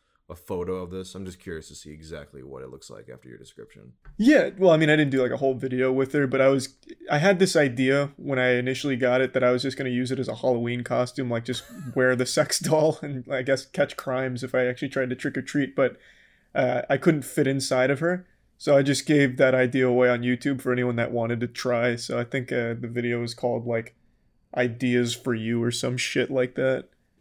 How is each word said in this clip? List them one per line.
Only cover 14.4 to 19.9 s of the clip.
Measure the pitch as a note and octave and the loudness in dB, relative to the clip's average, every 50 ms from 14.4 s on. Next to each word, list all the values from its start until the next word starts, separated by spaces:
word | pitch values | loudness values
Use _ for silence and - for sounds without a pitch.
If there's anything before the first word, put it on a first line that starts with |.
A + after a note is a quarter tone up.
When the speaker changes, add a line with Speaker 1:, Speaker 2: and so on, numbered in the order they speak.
| B2+ | -6
Speaker 2:
if | B2+ - | -2 0
I | B2+ B2+ | 0 0
actually | B2 B2 - C#3 C3+ | 0 -2 -4 -6 -6
tried | - C#3 C3 B2+ | -4 -2 -2 -2
to | B2+ | -4
trick | - - C#3+ B2+ C3+ | -4 -6 -6 -4 -6
or | |
treat, | C3 - - C#3+ C3+ - - | -6 -4 -2 -2 -2 -2 0
but, | - C3+ B2 - - _ - - _ _ _ _ _ _ _ - | 0 0 0 0 -4 _ -20 -20 _ _ _ _ _ _ _ -2
uh, | C#3+ C3 B2 B2+ - - - | -2 0 0 0 -2 -2 -2
I | C#3+ C#3 | -2 0
couldn't | - F3 D#3 D3 B2+ | 2 2 2 2 0
fit | - - D3+ C#3+ C3+ | -4 -2 0 2 2
inside | C3+ C#3 C3+ - C3+ B2+ B2+ C3 | 0 0 -2 -2 0 0 2 2
of | C#3+ C3+ | 0 0
her, | D#3+ E3+ F3+ F3+ F3+ _ _ _ _ _ _ - | 0 -2 -2 -4 -6 _ _ _ _ _ _ -6
so | - D3+ C#3+ C#3 | 0 4 4 4
I | C#3 | 4
just | C#3 C#3 - - - | 4 0 0 0 2
gave | D3+ D3 C#3 C3 B2+ B2 | 4 4 4 2 2 2
that | C#3 C3 C3 | 2 4 4
idea | B2+ B2+ B2 B2 C3 C3 | 4 2 2 2 2 2
away | B2+ | 2